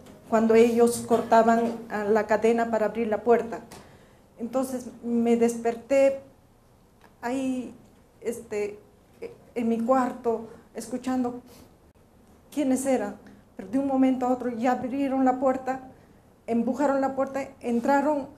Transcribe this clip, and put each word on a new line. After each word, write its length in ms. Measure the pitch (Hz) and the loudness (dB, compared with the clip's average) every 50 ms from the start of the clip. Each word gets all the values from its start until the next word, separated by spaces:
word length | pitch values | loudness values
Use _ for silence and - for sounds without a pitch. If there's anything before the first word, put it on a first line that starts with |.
| - - - - - - | -20 -20 -20 -20 -6 -2
cuando 240 | 233 220 226 226 226 | 0 2 4 6 6
ellos 500 | 226 240 233 226 233 233 233 - - - - | 6 6 6 6 4 4 4 2 0 -2 0
cortaban, 720 | 240 226 - - 233 226 226 233 226 233 233 226 - - - - | 0 0 2 4 4 6 6 6 4 4 2 0 -4 -6 -10 -8
ah, 140 | 202 208 208 | -8 -4 0
la 240 | 202 220 214 202 208 | 2 2 2 2 2
cadena 420 | 220 208 220 226 233 233 233 233 | 0 2 2 2 2 2 0 0
para 160 | 233 214 214 | 0 0 -2
abrir 220 | 208 220 226 233 214 | -2 -2 -4 -4 -2
la 160 | 208 208 - | -4 -2 2
puerta. 380 | 247 233 226 226 233 - - - - - - - - - - - - _ _ _ _ _ - | 2 2 2 2 -2 -8 -12 -14 -16 -20 -20 -20 -20 -20 -20 -20 -20 _ _ _ _ _ -12
Entonces 480 | 233 220 - 262 262 262 262 240 - 220 - - 233 | -10 -6 -4 -4 -4 -4 -6 -8 -10 -12 -16 -12 -8
me 320 | 240 240 233 233 233 233 | -4 -2 0 2 2 2
desperté 840 | 233 233 233 233 233 - 233 233 233 - - 277 277 269 277 269 - - - - _ _ _ _ _ _ _ _ _ _ _ _ _ - - _ _ - | 2 2 2 0 -2 -4 -4 -4 -6 -4 0 2 4 4 4 2 -2 -8 -16 -20 _ _ _ _ _ _ _ _ _ _ _ _ _ -20 -20 _ _ -8
ahí, 500 | 240 254 269 262 262 254 254 233 - - - - - _ _ _ _ _ _ | -6 -4 -4 -4 -4 -4 -6 -8 -10 -14 -20 -20 -20 _ _ _ _ _ _
este, 580 | - 214 233 - - - 220 208 208 202 - - - _ _ _ _ _ _ - - - - - - - - | -10 -8 -8 -8 -10 -10 -8 -6 -6 -6 -8 -12 -20 _ _ _ _ _ _ -18 -18 -18 -18 -20 -20 -12 -6
en 120 | 247 233 226 | -4 -2 0
mi 120 | 226 226 | 0 0
cuarto, 680 | 226 233 262 262 247 - - - - 240 220 220 226 - - - - _ - | 2 2 2 2 2 0 -2 -4 -2 -2 -2 -2 -4 -10 -18 -20 -20 _ -16
escuchando 680 | - - - 262 254 - 262 254 254 247 240 247 247 - - - - - - _ _ _ _ _ _ _ _ _ _ _ _ - _ _ _ | -14 -12 -10 -10 -8 -4 -4 -2 -2 -2 -4 -6 -8 -14 -18 -20 -20 -20 -20 _ _ _ _ _ _ _ _ _ _ _ _ -20 _ _ _
quiénes 340 | - 285 294 262 262 254 262 | -6 -2 0 0 0 0 0
eran. 300 | 269 254 226 208 202 196 - - - - - - _ _ | 0 0 0 -2 -4 -10 -12 -18 -20 -20 -20 -20 _ _
Pero 140 | - 190 190 | -16 -10 -4
de 100 | 214 269 | -2 -2
un 80 | 277 277 | 0 0
momento 380 | 262 262 262 262 262 254 254 | 2 2 4 4 2 2 0
a 60 | 247 | -2
otro 180 | 254 254 240 247 | -2 -2 -2 -6
ya 240 | 233 220 233 254 247 | -4 -2 -2 0 0
abrieron 520 | - 262 233 254 277 277 269 262 269 262 | -2 -2 -4 -4 -2 -2 -2 0 2 2
la 140 | 254 262 262 | 2 2 2
puerta, 500 | 285 262 254 262 - 262 262 262 - - - - - - - _ _ _ _ _ _ - | 2 0 0 0 -2 -6 -8 -8 -10 -16 -20 -20 -20 -20 -20 _ _ _ _ _ _ -4
empujaron 540 | 233 233 220 254 233 247 294 269 269 269 | -2 0 0 0 0 0 0 0 2 2
la 140 | 269 269 269 | 0 0 0
puerta, 320 | 262 269 269 - 277 269 - - - | -2 -4 -4 -4 -8 -8 -10 -12 -10
entraron 680 | - 247 233 233 233 277 277 277 262 302 302 285 269 - - | -6 -4 -2 0 2 2 2 4 4 2 0 -2 -4 -8 -12